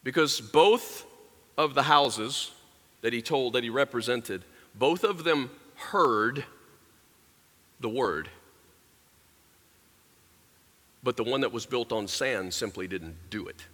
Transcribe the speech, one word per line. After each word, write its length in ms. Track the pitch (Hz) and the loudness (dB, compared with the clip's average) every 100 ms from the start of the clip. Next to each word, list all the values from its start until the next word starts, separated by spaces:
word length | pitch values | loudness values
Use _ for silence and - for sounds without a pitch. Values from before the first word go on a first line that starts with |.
Because 380 | 170 156 147 - | 0 2 2 0
both 640 | 110 151 202 240 - - - - - - _ - | 2 6 6 6 0 -16 -18 -20 -20 -20 _ -2
of 160 | 151 135 | 0 2
the 80 | |
houses 640 | 139 147 139 107 113 139 - - - _ _ _ | 6 6 6 0 -4 -6 -8 -12 -20 _ _ _
that 120 | 113 | -4
he 80 | 117 | -4
told, 320 | 113 147 123 | 0 0 2
that 100 | 123 | 0
he 60 | 120 | 0
represented, 760 | 120 139 120 113 123 113 95 - - - | 0 0 0 -2 -2 -4 -10 -10 -20 -20
both 300 | 101 131 175 | 0 2 2
of 200 | 214 180 | 0 0
them 280 | 160 151 131 - - - | 0 0 0 -12 -20 -16
heard 680 | - 202 151 107 113 139 - - - - _ _ _ _ _ _ _ _ _ _ | -4 2 4 4 0 -2 -12 -18 -20 -20 _ _ _ _ _ _ _ _ _ _
the 80 | 120 | -6
word. 400 | 123 113 78 82 - - _ _ _ _ _ _ _ _ _ _ _ _ _ _ _ _ _ _ _ _ _ _ _ _ _ | -2 -2 -2 -8 -16 -20 _ _ _ _ _ _ _ _ _ _ _ _ _ _ _ _ _ _ _ _ _ _ _ _ _
But 140 | 123 123 | -4 -2
the 60 | |
one 180 | 113 135 | -2 0
that 100 | 135 | -2
was 160 | 117 - | -4 -4
built 240 | 127 117 | -4 -2
on 160 | 110 98 | -4 -4
sand 440 | - 135 110 92 | -4 -2 -2 -4
simply 360 | - 110 95 95 | -6 -6 -8 -8
didn't 280 | 92 80 80 85 | -8 -10 -16 -12
do 180 | 107 87 | -12 -12
it. 160 | - - | -16 -20